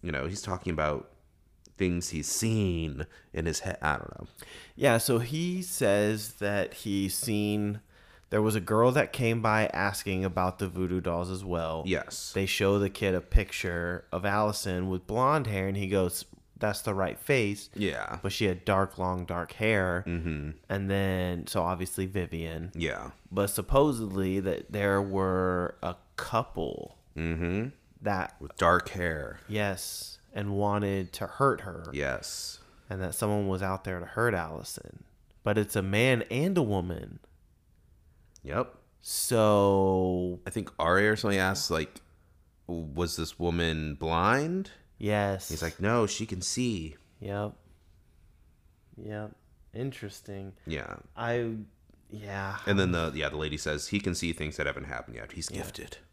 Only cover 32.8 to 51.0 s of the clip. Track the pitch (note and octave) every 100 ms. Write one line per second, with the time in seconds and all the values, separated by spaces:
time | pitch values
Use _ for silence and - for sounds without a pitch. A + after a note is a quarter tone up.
32.8 | - G2 F#2 - G#2+ G#2 G2+ F#2+ F#2+ F#2+
33.8 | - F#2 F2 - A#2+ G2 E2 D#2+ - -
34.8 | G1+ G1+ - _ _ - - G#2 G#2 A2
35.8 | F#2+ G2+ B2 B2 - A#2+ E3 F3+ B2 G2
36.8 | F2+ F2 - - _ - _ _ _ _
37.8 | _ _ _ _ - - - D#2+ B2+ -
38.8 | _ _ - - - A#2+ G#2+ G#2 G2+ G2
39.8 | F#2+ F#2+ F#2 F2+ F2+ F2+ - A2 F#2+ -
40.8 | D#2+ F#2 G#2 A2 A2 G2 F#2+ G2 - D#2+
41.8 | D#2 - - _ _ _ _ _ - E2+
42.8 | D#2+ C#2+ F2 - D#2+ - F2 E2+ E2 D#2+
43.8 | D#2 D2 D#2+ E2 F#2 B2+ D#3 F3+ F#3+ -
44.8 | - _ G2+ G#2 G2+ F#2+ - D#2+ E2 -
45.8 | G2 A#2+ G#2 - A2 F2+ F2 - B2 G#2
46.8 | D#2+ D#2 _ _ G2+ G2+ G#2 - - -
47.8 | _ - _ _ - _ - _ _ _
48.8 | _ - G#2+ G#2+ G#2+ - _ _ - -
49.8 | C3+ B2+ G#2 - - G2 G2 F#2+ - D#2
50.8 | G#1+ -